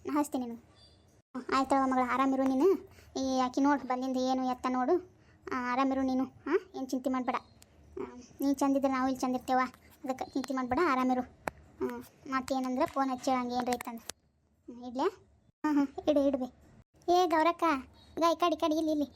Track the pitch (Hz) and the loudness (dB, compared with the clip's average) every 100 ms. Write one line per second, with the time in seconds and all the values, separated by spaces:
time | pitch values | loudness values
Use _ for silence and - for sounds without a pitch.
0 | - 285 294 269 240 233 - - - _ | -4 -2 0 -4 -6 -10 -18 -20 -20 _
1 | _ _ _ 254 - 269 269 269 262 254 | _ _ _ -12 -2 0 2 2 4 2
2 | 247 254 277 262 262 262 359 359 - - | 0 2 0 2 2 4 4 2 -2 -20
3 | - - 262 262 254 285 277 269 254 254 | -10 -4 -2 0 0 2 2 2 0 -4
4 | 269 254 262 262 254 247 254 254 254 349 | -2 0 0 0 -2 -2 -2 0 2 0
5 | - - _ - - 254 247 247 269 269 | 0 -20 _ -18 -8 -6 -2 0 0 0
6 | 262 262 262 - 277 381 - 381 269 254 | 0 0 -2 -6 -2 -2 -2 -10 -4 -4
7 | 262 262 247 240 - - - - - - | -2 -2 -2 -4 -6 -20 -20 -20 -18 -12
8 | 247 247 - - 277 277 277 269 269 262 | -12 -14 -20 -2 0 2 2 2 2 0
9 | 262 254 254 254 - 254 254 - - - | 0 0 -2 -2 0 0 0 -6 -20 -14
10 | 262 254 - 277 - 262 247 262 349 254 | -8 -8 -6 -6 -4 -4 -2 0 2 2
11 | 254 254 254 - - - - - 247 240 | 2 0 -2 -12 -14 -14 -20 -8 -6 -6
12 | - _ 294 262 254 262 254 254 311 277 | -16 _ -4 -4 -2 -4 -2 -2 -2 0
13 | 262 254 269 254 247 247 247 247 254 233 | -2 -2 0 0 0 -4 -2 -4 -6 -12
14 | - - _ _ _ _ - 240 247 247 | -14 -16 _ _ _ _ -20 -14 -10 -2
15 | 349 - _ _ _ - 302 285 277 - | -2 -4 _ _ _ -6 0 2 2 0
16 | 311 285 277 262 247 - - - _ _ | 2 4 2 0 -6 -10 -20 -20 _ _
17 | - 359 359 320 320 339 330 269 - - | 2 4 4 4 2 2 0 0 -4 -20
18 | - - 330 320 339 320 339 311 311 302 | -14 0 0 2 0 2 0 0 0 0
19 | 277 | -2